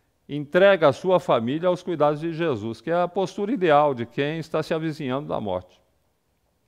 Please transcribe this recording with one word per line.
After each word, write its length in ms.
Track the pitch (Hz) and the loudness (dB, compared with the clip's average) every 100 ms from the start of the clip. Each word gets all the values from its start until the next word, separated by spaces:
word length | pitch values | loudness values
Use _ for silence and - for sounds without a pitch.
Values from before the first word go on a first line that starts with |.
| _ _ - | _ _ -12
entrega 580 | 143 143 180 196 196 156 | -10 -2 4 6 6 4
a 60 | |
sua 260 | 131 180 180 | 2 2 0
família 500 | - 139 117 151 180 | 2 0 0 -2 0
aos 120 | 180 | -2
cuidados 380 | - 165 147 151 | -4 0 0 0
de 140 | 165 | -4
Jesus, 480 | 160 170 120 110 113 | -4 -2 -2 -4 -8
que 80 | - | -4
é 120 | 170 | -2
a 60 | 175 | -2
postura 440 | 202 185 - 202 | -2 -4 -4 -4
ideal 420 | 247 175 147 147 127 | -2 4 4 4 0
de 100 | 117 | -6
quem 320 | - 143 160 | -4 -4 -4
está 220 | 156 160 | -6 -6
se 120 | 151 | -4
avizinhando 540 | 165 160 147 143 127 151 | -4 -4 -6 -6 -6 -6
da 120 | 165 | -6
morte. 420 | 107 90 95 _ _ _ _ _ _ _ _ _ | -4 -6 -8 _ _ _ _ _ _ _ _ _